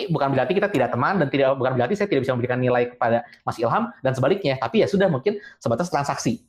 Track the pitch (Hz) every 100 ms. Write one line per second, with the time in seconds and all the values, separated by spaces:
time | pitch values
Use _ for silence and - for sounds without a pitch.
0 | 202 147 139 131 123 185 202 151 120 120
1 | 147 190 143 139 131 135 127 123 123 208
2 | 202 139 123 123 120 123 127 123 120 -
3 | 120 117 - - - 113 117 185 226 -
4 | 131 127 - 196 143 131 117 220 160 196
5 | 190 135 208 208 - - - 117 175 147
6 | 143 139 - -